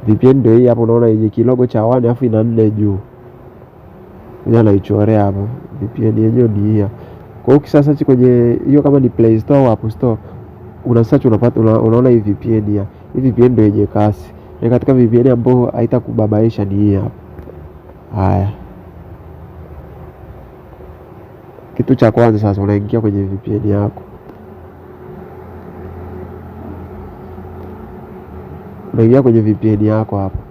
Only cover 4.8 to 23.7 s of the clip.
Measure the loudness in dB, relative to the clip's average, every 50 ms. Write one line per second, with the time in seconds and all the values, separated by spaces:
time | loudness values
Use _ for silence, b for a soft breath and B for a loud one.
4.8 | 0 -2 0 0 2 2 2 2 2 0 -2 -4 -6 -8 -8 -12 -14 -16 -12 -10
5.8 | -10 -10 -6 -4 -2 -2 0 2 0 2 2 2 2 2 0 0 0 0 0 0
6.8 | 0 -2 -6 B B B B B B B -20 -8 2 4 4 4 2 2 2 2
7.8 | 2 2 2 0 2 2 4 4 4 4 4 4 4 2 0 0 0 2 2 2
8.8 | 4 4 2 2 2 0 2 2 2 4 4 2 0 2 2 4 4 2 2 0
9.8 | -4 -8 -6 -2 -2 -2 -2 -2 B B B B B -20 -20 -20 -20 -20 -20 -12
10.8 | -4 0 2 2 2 2 2 2 2 2 2 2 2 0 0 2 2 2 2 2
11.8 | 2 2 2 4 4 4 4 2 2 -2 -4 -4 -2 -2 -2 -2 -2 -2 -4 -4
12.8 | -4 -6 B B B B -8 -2 -2 -2 2 4 2 4 4 4 2 2 2 0
13.8 | -2 -2 0 0 0 0 0 -4 -10 -20 -20 B B B B -4 -2 0 0 0
14.8 | 2 2 2 4 4 4 4 4 4 4 2 2 2 2 2 2 2 0 -2 -2
15.8 | -2 0 0 -2 -2 -2 -2 -2 0 0 2 2 0 0 0 -2 -6 -4 -2 0
16.8 | 0 2 0 0 -2 -6 -8 -12 -20 -20 -20 -20 -20 -20 -20 -20 -20 -20 -20 -20
17.8 | -20 -20 -20 -20 -20 -12 -4 -2 0 0 0 0 -2 -4 -6 -10 -16 -20 -20 -20
18.8 | -20 -20 -20 -20 -20 -20 -20 -20 -20 -20 -20 -20 -20 -20 -20 -20 -20 -20 -20 -20
19.8 | -20 -20 -20 -20 -20 -20 -20 -20 -20 -20 -20 -20 -20 -20 -20 -20 -20 -20 -20 -20
20.8 | -20 -20 -20 -20 -20 -20 -20 -20 -20 -20 -20 -20 -20 -20 -20 -20 -20 -20 -10 -8
21.8 | -2 -2 0 2 2 2 2 4 2 2 2 2 0 -2 -2 0 -2 0 0 -2
22.8 | -2 -2 -4 -2 -2 -2 -2 -2 -4 -4 -6 -10 -6 -6 -6 -4 -2 -2